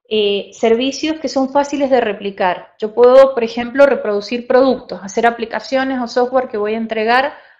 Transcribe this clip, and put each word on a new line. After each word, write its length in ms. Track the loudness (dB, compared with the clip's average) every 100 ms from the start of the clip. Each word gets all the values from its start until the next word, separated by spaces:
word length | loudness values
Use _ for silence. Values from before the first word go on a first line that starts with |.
| _
eh, 400 | -2 0 -2 -6
servicios 680 | -2 0 2 0 -4 -4 -4
que 100 | -4
son 200 | -2 0
fáciles 400 | 0 -2 -2 0
de 120 | 2
replicar. 720 | 0 -4 -8 -2 -2 -2 -8 _
Yo 160 | -6
puedo, 400 | 4 6 8 4
por 100 | 2
ejemplo, 420 | -4 -6 -6 4 4
reproducir 640 | 4 -2 -4 -4 -8 2
productos, 520 | 4 4 2 -4 -14
hacer 240 | -6 0 0
aplicaciones 760 | 0 -6 -8 -4 -2 -2 -4
o 60 | -4
software 420 | -2 0 0 -2
que 80 | -4
voy 160 | -4
a 40 | -4
entregar 560 | -4 -4 0 2 0 -6 -20 _